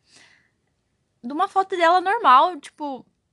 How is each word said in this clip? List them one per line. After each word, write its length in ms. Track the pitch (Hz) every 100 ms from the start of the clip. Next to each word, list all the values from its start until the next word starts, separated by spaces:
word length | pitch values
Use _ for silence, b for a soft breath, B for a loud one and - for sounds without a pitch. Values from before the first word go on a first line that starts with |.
| b b b b b b _ _ _ _ _ _
de 80 | 240
uma 180 | 294 392
foto 280 | 381 381 370
dela 240 | 330 370
normal, 580 | 359 453 349 254 339 320
tipo, 460 | - - 294 254 - _ _